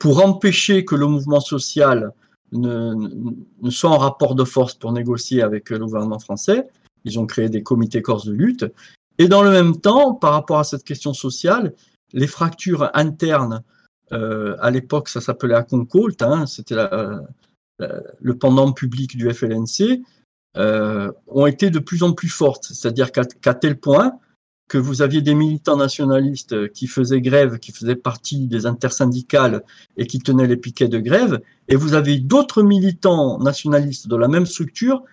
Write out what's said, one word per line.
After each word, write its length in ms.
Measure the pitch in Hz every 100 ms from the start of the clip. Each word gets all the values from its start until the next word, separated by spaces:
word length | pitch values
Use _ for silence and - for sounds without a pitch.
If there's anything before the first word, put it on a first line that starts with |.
pour 240 | 156 139
empêcher 600 | 196 190 254 269 - 190
que 120 | 185 143
le 100 | 147
mouvement 320 | 147 139 143
social 760 | - 143 - 156 143 120 107 - _ _ _
ne, 440 | 120 123 117 117
ne, 360 | 110 104 - 120 - - _
ne 80 | 120
soit 200 | 123 170
en 80 | 151
rapport 360 | 135 - -
de 80 | 131
force 320 | 127 135 127
pour 160 | - 117
négocier 500 | 120 120 120 - 127
avec, 300 | 107 104 -
euh, 80 | 110
le 60 |
gouvernement 340 | 110 110 107 107
français. 480 | - 101 - 226 262 _ _ _
Ils 160 | - 113
ont 60 | 127
créé 220 | - 110
des 140 | 110
comités 400 | 107 120 110 117
corses 240 | 113 107 107
de 60 |
lutte. 340 | 104 214 254 147 - - _ _ -
Et 100 | 175
dans 160 | 196
le 60 | 202
même 300 | 190 170 165
temps, 320 | - 156 -
par 200 | 254 156
rapport 260 | 151 147 151
à 60 |
cette 180 | 147 139
question 300 | - 143 147
sociale, 600 | 131 135 127 170 226 202 - _ _ _
les 140 | 120 139
fractures 640 | - 170 165 185 165 143
internes, 680 | 147 156 156 165 151 120 113 - _ _ _ _
euh, 440 | 117 110 110 104 95
à 140 | 117
l'époque, 360 | 127 131 147 139
ça 120 | 123
s'appelait 340 | - 127 123
Aconcolt, 640 | 117 117 127 120 180 220 -
hein, 240 | 117 156 143
c'était 280 | - -
la, 480 | 113 101 110 101 104 - - _ _ _ _
la, 240 | - - - -
le 160 | 123 120
pendant 360 | 139 131 135
public 440 | 131 131 123 131 123
du 160 | 117
F 120 | 120
L 80 | 117
N 140 | 113 113
C, 360 | - 214 254 254 _ _ _ _ -
euh, 560 | 107 110 107 107 101 - _
ont 180 | 135 143
été 240 | 139 196
de 80 | 160
plus 240 | - 170
en 100 | 175
plus 160 | 170 165
fortes. 360 | - 147 135
C'est-à-dire 480 | - - 120 117 127
qu'à, 120 | -
qu'à 300 | 123 - -
tel 240 | 123 156 139
point 400 | 147 143 254 254 _ _ _ _ _
que 100 | 139
vous 220 | 131 131
aviez 220 | 143 151
des 140 | 147 147
militants 400 | 156 151 - 143
nationalistes 960 | 139 - 139 135 139 135 - 110 104
qui 160 | - 127
faisaient 320 | - 123 135
grève, 400 | 123 143 135 113
qui 100 | -
faisaient 240 | - 117
partie 540 | 123 127 117 - 143 131
des 180 | 117 117
intersyndicales 960 | 120 135 - 131 123 123 147 123 104 - - _ -
et 120 | 120
qui 100 | 135
tenaient 300 | 131 131 127
les 80 | 120
piquets 320 | 123 - 123
de 100 | 113
grève, 420 | 110 185 247 120 - _ -
et 80 | 135
vous 180 | 151
avez 240 | 151 143 143
d'autres 460 | 131 262 285 -
militants 760 | 208 202 190 175 190 170 135 113
nationalistes 720 | 131 139 151 147 143 131 110
de 80 | 117
la 100 | 120
même 200 | 165 175
structure 580 | - 151 - 240 269 -